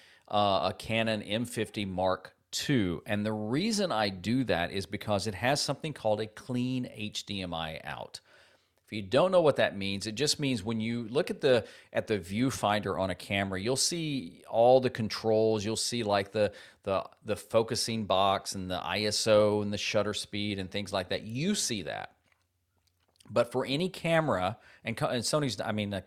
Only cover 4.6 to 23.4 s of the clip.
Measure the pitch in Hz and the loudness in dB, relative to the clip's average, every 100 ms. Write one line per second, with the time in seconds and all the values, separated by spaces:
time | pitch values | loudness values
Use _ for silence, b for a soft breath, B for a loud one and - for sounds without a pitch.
4.6 | 85 92 90 104 - 101 98 92 120 143 | 0 -4 -6 -6 -2 0 0 -2 0 0
5.6 | - 139 156 143 110 107 107 - - 123 | 0 -4 -6 -4 0 0 -2 -10 -6 -2
6.6 | 123 131 123 110 107 - - 101 92 82 | -2 -2 -6 -6 -8 -6 -6 -6 -4 -4
7.6 | 80 80 73 64 - - _ b b b | -6 -8 -8 -10 -12 -16 _ b b b
8.6 | b b - 110 95 127 185 185 156 127 | b b -10 -8 2 4 6 6 6 4
9.6 | 104 98 98 98 107 107 147 - 139 123 | 2 2 -4 -4 -4 -2 0 0 0 -2
10.6 | 98 113 113 120 110 131 185 196 143 123 | -2 -4 -2 -4 -2 -2 -2 0 4 4
11.6 | - B B 113 - 104 85 104 131 - | 2 B B -4 0 -2 -2 -2 0 0
12.6 | 104 104 101 87 95 87 - 98 98 95 | 2 2 0 -2 -2 -4 -2 -2 0 -2
13.6 | 104 135 - 170 156 139 85 - - 113 | -2 0 0 -2 -4 -6 -8 -14 -2 6
14.6 | 120 131 123 - 107 - 113 110 110 110 | 8 8 6 -2 -4 -2 2 4 4 2
15.6 | 101 110 - 120 104 101 98 110 104 - | -2 -2 -4 -2 0 2 2 2 0 0
16.6 | B B - 95 - _ 107 98 - 113 | B B -2 -2 -4 _ -6 -6 0 2
17.6 | 113 113 - 113 98 95 98 98 - 98 | 2 -2 -2 -2 2 4 6 4 -2 -8
18.6 | 92 90 - 98 107 101 113 107 107 104 | -6 -6 -4 -2 0 0 6 6 6 4
19.6 | 104 101 - 110 101 104 - 104 104 98 | 0 -4 0 0 0 -2 -6 -6 -4 -4
20.6 | 95 101 98 98 87 95 107 120 170 208 | -6 -6 -4 -4 -2 -4 -6 -4 -2 -2
21.6 | - 110 73 50 50 _ _ _ _ _ | -2 -4 -6 -8 -10 _ _ _ _ _
22.6 | _ _ _ _ _ _ - 107 | _ _ _ _ _ _ -4 0